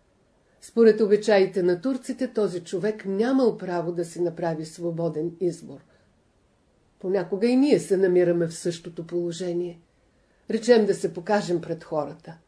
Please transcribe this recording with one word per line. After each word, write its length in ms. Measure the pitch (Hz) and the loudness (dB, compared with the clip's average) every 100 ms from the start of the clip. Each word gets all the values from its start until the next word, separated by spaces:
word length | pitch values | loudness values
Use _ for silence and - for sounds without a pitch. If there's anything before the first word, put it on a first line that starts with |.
| _ _ _ _ _ _ | _ _ _ _ _ _
Според 400 | - 233 226 214 | -8 4 6 6
обичаите 640 | 214 208 226 202 190 196 | 4 2 4 4 4 2
на 180 | 175 175 | 0 0
турците, 520 | 262 262 - 240 254 | -2 -6 -6 -6 -6
този 260 | 240 202 175 | -2 -2 -4
човек 460 | 170 190 202 214 190 | -8 -4 -4 -4 -4
нямал 520 | 196 233 269 240 170 | -2 2 2 2 0
право 340 | 180 175 165 | -4 -4 -4
да 140 | 175 170 | -4 -6
си 160 | 170 | -2
направи 440 | 175 165 170 160 160 | -4 -2 -4 -4 -8
свободен 680 | - 170 165 170 151 170 - | -8 -8 -4 -4 -2 -6 -4
избор. 400 | 180 156 - 135 _ _ _ _ _ _ _ _ _ _ _ _ | -4 -4 -12 -20 _ _ _ _ _ _ _ _ _ _ _ _
Понякога 480 | 185 196 170 196 233 | -4 -2 -2 -2 2
и 80 | 254 | 4
ние 240 | 285 208 | 4 2
се 180 | - 190 | 2 0
намираме 500 | 190 180 175 175 165 | 4 4 4 2 -2
в 100 | - | -4
същото 500 | 175 165 175 170 165 | -6 -6 -10 -14 -8
положение. 720 | 175 175 165 185 175 175 165 _ _ _ _ _ _ - | -6 -4 -6 -4 -4 -6 -10 _ _ _ _ _ _ -6
Речем 360 | 220 226 233 202 | -2 4 6 6
да 80 | |
се 200 | 190 175 | 0 -2
покажем 480 | 180 170 208 165 175 | -6 -2 -2 0 -4
пред 220 | 165 165 | -4 -10
хората, 540 | - 156 147 156 - 165 | -6 -6 -6 -10 -18 -20